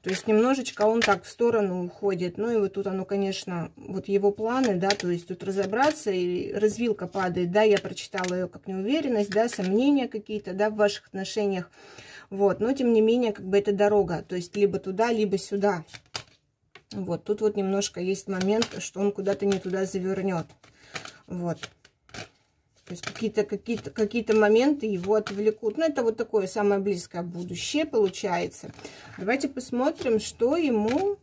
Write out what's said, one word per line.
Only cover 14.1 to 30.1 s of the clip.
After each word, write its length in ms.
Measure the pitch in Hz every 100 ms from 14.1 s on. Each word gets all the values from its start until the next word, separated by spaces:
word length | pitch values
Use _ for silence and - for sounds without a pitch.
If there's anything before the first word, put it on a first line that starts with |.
| 160 -
то 100 | 180
есть 200 | 175 208
либо 220 | 202 180
туда, 340 | 190 185 233
либо 240 | 226 208 190
сюда. 460 | - 202 202 180 156 - _ - - _ _ _ _ - _
Вот, 320 | 208 175 165
тут 180 | - 214
вот 140 | 214 208
немножко 440 | 190 196 196 -
есть 280 | 185 190 -
момент, 380 | 185 190 220 233 -
что 200 | - 185
он 120 | 202
куда-то 340 | 202 190 196 202
не 120 | 190
туда 260 | 185 190
завёрнёт. 600 | 190 196 185 190 190 175 - - - _ - - - - -
Вот. 320 | 180 175 160 - _ _ _ _ - - _ _ _ _ _ -
То 80 |
есть 120 | 175 -
какие-то, 380 | - 220 214
какие-то, 460 | 202 202 - 226 -
какие-то 420 | - 208 240 214 214
моменты 500 | 208 220 269 285 220
его 280 | 190 190
отвлекут. 640 | 214 208 202 214 214 220 214
Ну, 60 |
это 180 | 320 277
вот 140 | 226 220
такое 320 | 226 214 190
самое 320 | 214 202 196
близкое 420 | 196 180 - 175
будущее 640 | 175 170 175 175 - 294 320
получается. 840 | 226 196 - 202 175 - - - - - - - -
Давайте 320 | 190 277 277
посмотрим, 680 | - 247 247 269 320 262